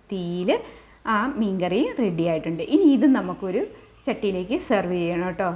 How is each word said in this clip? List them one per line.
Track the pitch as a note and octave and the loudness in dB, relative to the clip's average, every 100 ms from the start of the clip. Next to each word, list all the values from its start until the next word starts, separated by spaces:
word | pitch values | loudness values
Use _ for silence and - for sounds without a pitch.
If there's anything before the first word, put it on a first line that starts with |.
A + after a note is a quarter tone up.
| _ | _
തീയിൽ | G3 F3 F3 F3+ A4+ - - - - - | -8 -4 -2 0 -2 -4 -18 -20 -10 -2
ആ | G#3+ A#3+ G#3 | 0 0 -2
മീൻകറി | G#3+ F#3+ F3 F#3+ A4+ A4+ | -2 0 0 0 0 0
റെഡി | A3 E3 E3+ | -2 0 0
ആയിട്ടുണ്ട്. | D#3+ E3 E3 E3 | -2 -2 -6 0
ഇനി | D4 F4 C4+ | 4 6 6
ഇത് | C#4+ B3+ | 6 4
നമുക്കൊരു | F#3 - F#3+ F#3+ G4+ - - - - | 2 -4 -4 -2 -4 -8 -20 -10 -6
ചട്ടിയിലേക്ക് | A3 G#3 F#3+ F#3 D4 - | -2 -2 -2 -2 -4 0
സെർവ് | G#3+ F3 F3+ | 0 0 -2
ചെയ്യണം | E3+ F3 F3+ | -2 -2 -4
കേട്ടോ. | F3 F#3 | -2 -4